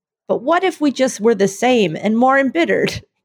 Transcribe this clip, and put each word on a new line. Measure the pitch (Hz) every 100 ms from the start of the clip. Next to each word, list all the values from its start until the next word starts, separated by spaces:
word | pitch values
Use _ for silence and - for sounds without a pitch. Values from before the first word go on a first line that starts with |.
| _ _ _
But | 202
what | 247 339
if | 381 -
we | 294
just | - 262 -
were | 214 220
the | 190
same | - 240 247 190 156
and | 202 220
more | 254 269
embittered? | 269 330 330 190 - - - _